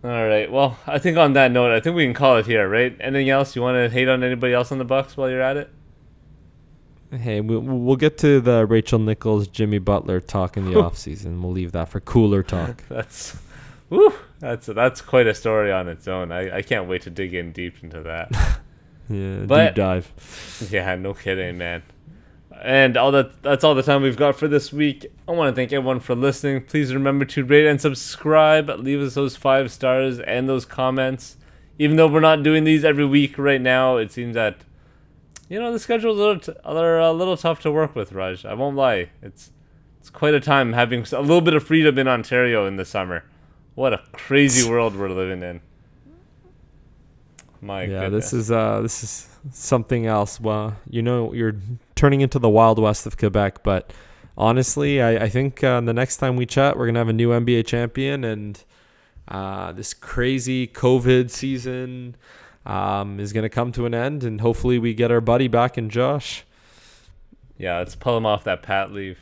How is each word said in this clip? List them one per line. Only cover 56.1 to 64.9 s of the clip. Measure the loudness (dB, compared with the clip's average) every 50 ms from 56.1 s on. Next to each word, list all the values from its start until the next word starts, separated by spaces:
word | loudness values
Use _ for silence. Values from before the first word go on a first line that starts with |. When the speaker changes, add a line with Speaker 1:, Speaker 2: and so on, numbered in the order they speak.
| -4
Speaker 2:
time | -4 -2 -2 -2
we | -2 -4
chat, | -2 0 2 2 2 2
we're | 0 -2
gonna | 0 0 0
have | 0 0
a | 0
new | 2 2 2
N | 2 2 2
B | 2 2 0
A | 0
champion, | -2 -2 -4 -4 -4 -6 -6 -6 -4 -4 -6 -6
and, | -8 -8 -8 -10 -14 -14 -16 _ _ _ _ _ _ _ _ _ _ _ -20 -20
uh, | -14 -12 -10 -10 -10 -10 -10 -10 -12 -12
this | -12 -12 -12 -12
crazy | _ -14 -8 -4 -2 -2 0 -2 -2 -4 -4 -4 -4 -6
covid | -8 _ -2 2 2 2 4 4 4 4 4 2 0
season, | -6 -8 -6 -6 -6 -6 -8 -10 -10 -10 -10 -12 -12 -14 -16 -16 -18 _ _ _ -20 -20 -20 -20 _ _ _
um, | -8 -6 -6 -4 -4 -4 -4 -6 -6 -8 -8
is | -10 -6
gonna | -6 -4 -4 -4
come | -4 -4 -4 -4 -4
to | -6 -4
an | -4 -4
end, | -4 -4 -4 -6 -6 -8
and | -8 -6 -2
hopefully | -2 -2 -2 0 0 0 0 2
we | 0 -2